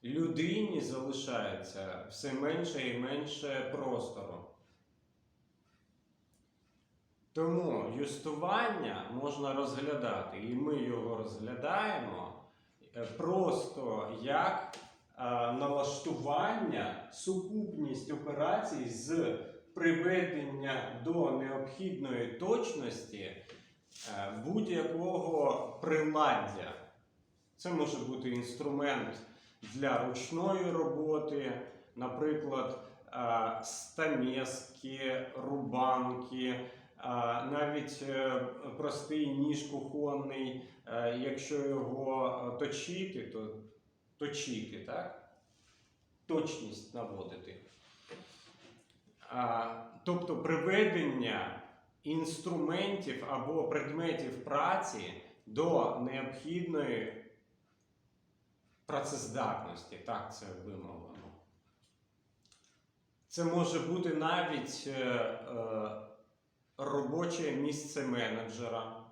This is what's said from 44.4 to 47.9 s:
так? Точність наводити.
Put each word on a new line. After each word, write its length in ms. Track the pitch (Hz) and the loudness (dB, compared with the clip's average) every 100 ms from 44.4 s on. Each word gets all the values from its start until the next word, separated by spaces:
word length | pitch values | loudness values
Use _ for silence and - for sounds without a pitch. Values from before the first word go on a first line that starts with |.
| 135 113 107 - | -4 -4 -6 -10
так? 480 | - 151 180 - - - _ _ _ _ _ _ _ _ - | -6 -6 -6 -10 -18 -20 _ _ _ _ _ _ _ _ -2
Точність 680 | - 160 - 107 104 - | 0 0 -4 -8 -10 -10
наводити. 600 | 120 107 98 87 87 87 87 - - - | -8 -8 -8 -10 -12 -14 -18 -20 -20 -20